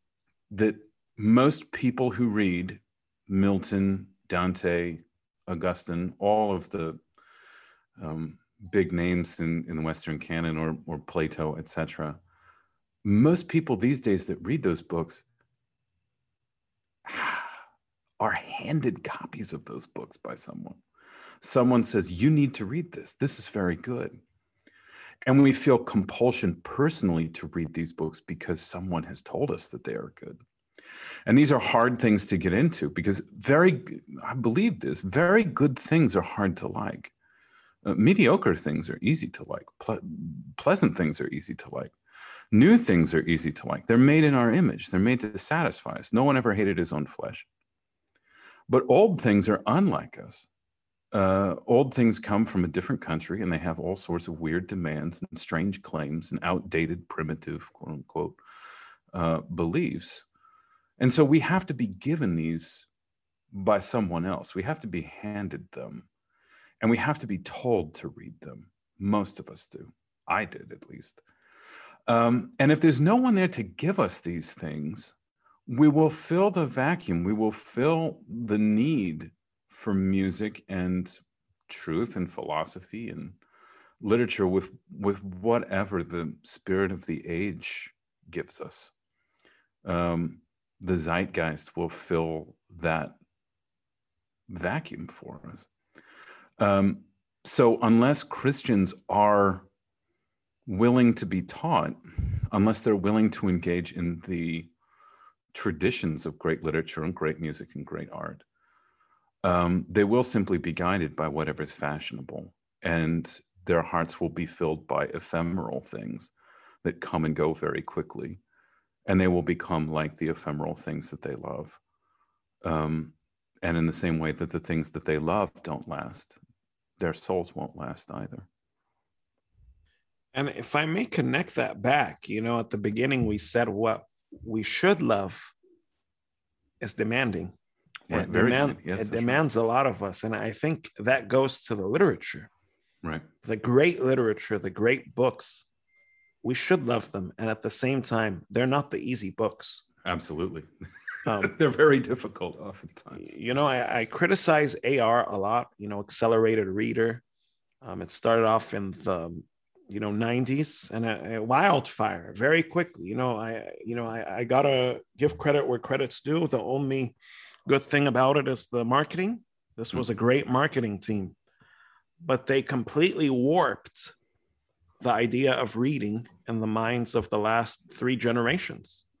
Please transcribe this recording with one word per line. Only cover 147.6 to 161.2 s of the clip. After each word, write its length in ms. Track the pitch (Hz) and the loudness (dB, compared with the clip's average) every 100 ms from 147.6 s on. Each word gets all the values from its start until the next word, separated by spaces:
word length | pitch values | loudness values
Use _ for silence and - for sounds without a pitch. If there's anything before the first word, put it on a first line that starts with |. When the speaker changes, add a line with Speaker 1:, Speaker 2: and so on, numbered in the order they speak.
Speaker 2:
the 60 | 113 | -4
same 300 | - 127 135 | -2 -2 -2
time, 440 | - 113 110 85 - | 0 0 0 -4 -4
they're 180 | 117 127 | 0 2
not 240 | 143 139 | 0 -2
the 60 | - | -6
easy 320 | 123 117 95 | -6 -6 -8
books. 520 | 95 110 - - - _ _ 90 | -2 -4 -2 -14 -14 _ _ -6
Speaker 1:
Absolutely. 580 | 82 - 78 90 82 76 _ 85 - - - - | -6 -6 -6 -6 -6 -16 _ -20 -16 -14 -8 -2
Speaker 2:
Um, 300 | 101 95 - | 0 -2 2
Speaker 1:
<laughs> 40 | |
They're 100 | 151 | 2
very 300 | - 151 135 | 6 6 6
difficult 580 | 123 127 104 - 87 - | 2 -4 -6 -8 -8 -8
oftentimes. 760 | 98 90 78 - - 87 85 - | -14 -14 -20 -20 -18 -18 -16 -10
Speaker 2:
you 180 | 117 | -4
know, 140 | 135 147 | 0 2
I, 340 | 127 - 120 | 0 -2 -2
I 40 | 113 | -4
criticize 720 | - 175 196 - 151 147 - | 0 2 2 4 4 2 -2
A 160 | 123 135 | 0 2
R 300 | 113 120 - | 4 4 2
a 80 | 101 | -2
lot, 300 | 101 117 120 _ | 0 0 -2 _
you 120 | 104 | -8
know, 100 | 101 | -8
accelerated 680 | 101 - 113 113 110 110 95 | -6 0 4 4 4 4 0
reader. 540 | 98 113 113 113 123 _ _ _ _ _ _ | -2 -2 0 -2 -2 _ _ _ _ _ _
Um, 200 | 123 90 | -14 -10
it 80 | 90 | -10
started 340 | - 117 113 110 | -4 2 4 4
off 280 | 110 - | 2 0
in 180 | 104 98 | -8 -8
the, 460 | - - 87 82 82 - _ _ _ _ | -8 -4 -4 -6 -12 -18 _ _ _ _
you 100 | 104 | -8
know, 120 | 107 | -4
nineties 800 | 104 117 123 127 139 147 - - | -2 0 0 0 -2 -4 -8 -8
and 120 | 117 113 | -4 -4
a, 300 | 107 | -4